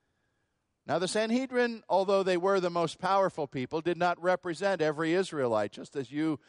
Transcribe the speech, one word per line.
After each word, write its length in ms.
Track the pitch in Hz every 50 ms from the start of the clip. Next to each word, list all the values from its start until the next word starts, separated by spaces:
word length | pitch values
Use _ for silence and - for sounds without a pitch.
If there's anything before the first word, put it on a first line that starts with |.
| _ _ _ _ _ _ _ _ _ _ _ _ _ _ _ _ _
Now, 140 | - 143 165
the 80 | 185
Sanhedrin, 800 | 175 - 208 220 220 226 247 269 254 254 247 247 240 233 220 - -
although 360 | 170 185 196 185 202 196 190
they 120 | 185 185
were 220 | 175 175 190 196 196
the 120 | 175 175
most 280 | 170 170 170 156 - -
powerful 480 | - 180 196 196 196 180 - - 151
people, 340 | 135 - 139 127 - - 160
did 180 | 160 170 175 165
not 220 | 175 180 175 170
represent 600 | 165 180 185 175 - 180 165 143 190 196 196 170 156
every 320 | 156 151 139 165 160 165
Israelite, 560 | 190 190 185 165 151 131 120 113 107 104 104
just 240 | - - - - -
as 160 | 147 131 -
you 300 | 139 147 156 160 156 139 -